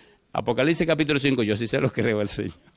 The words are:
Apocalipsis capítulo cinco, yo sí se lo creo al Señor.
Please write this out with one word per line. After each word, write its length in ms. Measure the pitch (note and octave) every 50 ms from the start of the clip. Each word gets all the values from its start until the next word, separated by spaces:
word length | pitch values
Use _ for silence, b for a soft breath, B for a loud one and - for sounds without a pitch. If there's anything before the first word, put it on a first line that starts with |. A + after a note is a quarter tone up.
| b b b b b _ -
Apocalipsis 520 | - G#2+ A#2+ A#2 B2 C3+ D#3+ E3+ E3+ F3
capítulo 320 | E3 D#3+ D3+ D#3 C#3+ D3 C3+
cinco, 240 | C3+ C#3+ C3+ B2 A2
yo 120 | G#2 G#2
sí 120 | G#2 A#2+
se 120 | G#2+ - C#3
lo 120 | C#3+ A#2+
creo 280 | - B2 G#2+ A#2 G#2+ G#2
al 80 | G#2
Señor. 260 | G2 - - G#2 E2+ - - _ - _